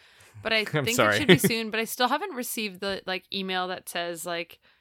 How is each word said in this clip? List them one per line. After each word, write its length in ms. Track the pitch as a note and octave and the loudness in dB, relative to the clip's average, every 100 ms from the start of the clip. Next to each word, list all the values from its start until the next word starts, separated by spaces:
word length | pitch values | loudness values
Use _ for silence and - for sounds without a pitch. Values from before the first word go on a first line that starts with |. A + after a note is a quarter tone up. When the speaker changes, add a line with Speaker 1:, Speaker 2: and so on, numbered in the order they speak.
| - - - G#2+ | -20 -20 -20 -10
Speaker 1:
but 120 | G2+ | -2
I 60 | A3 | 0
Speaker 2:
<laughs> 140 | - | 0
I'm 120 | D3+ C3 | 0 0
Speaker 1:
think 100 | A#3+ | 4
Speaker 2:
sorry. 200 | A2 G#2 | 4 4
Speaker 1:
it 20 | |
should 100 | D4 | 6
be 100 | F3 | 6
soon, 340 | - A3+ A3 | 6 0 -2
but 80 | A3 | -4
I 20 | |
still 240 | A3+ - B3 | -4 0 0
haven't 280 | C#4+ G4 C4 | 0 -4 -8
received 440 | A#3+ - G#3+ F#3 | -8 -6 -6 -4
the, 220 | G3+ F#3+ - | -6 -6 -6
like, 200 | F#3 - | -8 -6
email 340 | G3 F#3+ F#3 F3+ | -6 -4 -4 -4
that 220 | F#3 - | -6 -8
says, 360 | F3+ E3+ E3+ F3 | -6 -6 -6 -6
like, 340 | E3+ E3+ - _ _ | -6 -8 -14 _ _